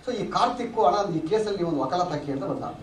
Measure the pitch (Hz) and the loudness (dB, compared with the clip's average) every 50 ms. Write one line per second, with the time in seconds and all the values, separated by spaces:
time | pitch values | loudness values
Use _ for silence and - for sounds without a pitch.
0 | - 254 233 208 175 - - - 214 240 233 - 226 - - 220 214 180 190 208 | -4 -4 -4 -4 -4 -2 2 2 2 2 2 -2 -6 -4 2 4 6 6 6 4
1 | 202 180 165 156 156 160 214 220 214 208 196 175 170 165 151 139 127 - 180 180 | 0 0 -2 -2 0 2 2 2 2 0 -2 0 0 0 0 0 0 0 0 0
2 | 180 156 147 139 - 143 135 135 147 147 131 117 107 98 - - | 0 0 -2 -4 -4 -4 -4 -4 -4 -4 -4 -4 -6 -8 -10 -12